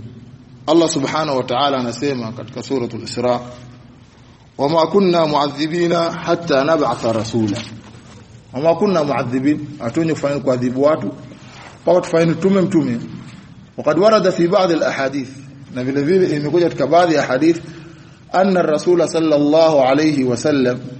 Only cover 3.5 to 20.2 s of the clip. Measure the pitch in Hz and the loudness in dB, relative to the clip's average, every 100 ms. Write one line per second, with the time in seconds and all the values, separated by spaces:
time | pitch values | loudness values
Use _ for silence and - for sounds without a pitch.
3.5 | - - - - - - - - - - | -18 -20 -20 -20 -20 -20 -20 -20 -20 -14
4.5 | - 143 165 165 202 185 170 156 147 147 | -4 0 2 2 4 4 2 2 0 -2
5.5 | 135 156 175 170 170 170 - 170 170 165 | -4 -4 -2 0 0 -2 -4 -4 -2 0
6.5 | 135 147 160 127 120 117 113 107 120 107 | 0 2 2 0 -2 -2 -2 -2 -2 -2
7.5 | 113 - - - - - - - - - | -4 -10 -16 -20 -20 -20 -20 -20 -20 -14
8.5 | 127 160 165 208 170 143 123 120 131 139 | -2 0 2 2 0 0 -2 -2 0 0
9.5 | 151 143 - 120 160 165 147 143 143 131 | -2 -4 -10 -6 -2 -2 -2 -2 -2 -2
10.5 | 127 123 127 143 156 - - - - - | -2 -2 2 2 2 -4 -10 -16 -20 -20
11.5 | - - - 165 175 175 165 165 160 190 | -20 -20 -6 0 2 2 0 2 2 2
12.5 | 196 170 165 131 117 - - - - - | 2 2 0 0 -4 -8 -14 -18 -20 -20
13.5 | - - - 147 156 214 214 185 175 175 | -20 -18 -6 0 2 4 4 2 2 2
14.5 | 196 185 156 127 139 135 139 120 - - | 2 2 2 0 -2 -4 -4 -8 -14 -20
15.5 | - - 127 127 139 143 190 175 147 147 | -20 -14 -8 -4 -2 2 2 2 0 0
16.5 | 175 165 165 135 165 175 147 127 131 160 | 0 0 0 2 4 4 2 0 2 2
17.5 | 165 - - - - - - - 180 196 | 0 -4 -18 -20 -20 -20 -20 -4 0 2
18.5 | 180 156 151 180 170 151 165 160 147 147 | 2 2 0 2 2 2 0 2 2 4
19.5 | 160 160 147 131 139 156 135 | 4 4 4 4 4 2 2